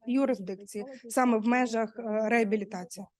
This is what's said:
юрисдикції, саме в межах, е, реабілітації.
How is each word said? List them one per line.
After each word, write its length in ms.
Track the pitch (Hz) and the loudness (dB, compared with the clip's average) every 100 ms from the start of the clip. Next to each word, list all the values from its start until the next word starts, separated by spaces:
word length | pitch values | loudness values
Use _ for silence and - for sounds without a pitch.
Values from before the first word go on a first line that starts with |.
| 240 | -2
юрисдикції, 800 | 262 254 202 190 190 202 208 262 262 233 | 2 2 0 -4 -10 -10 -10 -10 -14 -4
саме 300 | 254 247 220 | 2 4 4
в 80 | 226 | 4
межах, 520 | 247 247 226 220 240 | 2 2 0 -2 -4
е, 300 | 226 214 220 | -4 -2 2
реабілітації. 800 | 233 202 214 202 185 180 196 190 | 2 4 0 -2 -8 -10 -14 -18